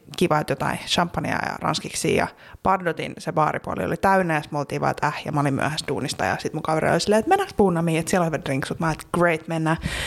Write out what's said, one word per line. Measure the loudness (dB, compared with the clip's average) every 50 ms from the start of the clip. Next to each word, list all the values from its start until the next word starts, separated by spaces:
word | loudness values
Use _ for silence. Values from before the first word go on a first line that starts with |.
| -14 -6 -2
kiva, | 2 2 4 4 2
että | 2 0
jotain | -2 -2 -2 -2 -4 -4 -4
champagnea | -2 0 0 0 0 -2 -4 -2 -2 -2 -2 -2
ja | -4 -4 -4
ranskiksi." | -2 -2 -2 -2 -4 -8 -6 -2 0 0 2
Ja | 2 0 -2 -4 -10 -20 -20 -10 -4 0
Pardotin | 0 0 2 0 -2 -4 -4 -6 -8 -10
se | -10 -8 -2
baaripuoli | 0 2 2 2 0 -2 -6 -6 -6 -4 -4
oli | -4 -2
täynnä | 0 2 4 4 4 4 2 0
ja | -2
sit | -2 -4
me | -4 -4
oltiin | -4 -4 -4 -2
vaan, | 0 -2
että | 0 0 -2
"Äh", | -2 -2 -4 -6
ja | -2
mä | 0 0
olin | 2 2 2
myöhässä | 0 0 -2 -2 -4 -4
duunista | -4 -4 -2 -4 -4 -4 -2 -2
ja | -2 0 -2
sit | -4 -4 -6
mun | -4 -2
kaveri | -2 0 2 2 2
oli | 2 2
silleen, | 2 2 2 2
että | 4 4
"Mennäänkö | 2 2 2 0 2
Bunamiin, | 4 4 4 4 2 2 2 2 0
että | 0 2
siellä | 2 2 2
on | 2 0
hyvä | -2 -2
drinksut?" | -2 -2 -2 -2 -4 -4 -2
Mä | -2
olin, | -2 -2 -4
että | -4 -2 2 4
"Great, | 4 4 4 2 -2
mennään." | -4 -2 0 2 2 0 0 -2 -4 -4 -4 -4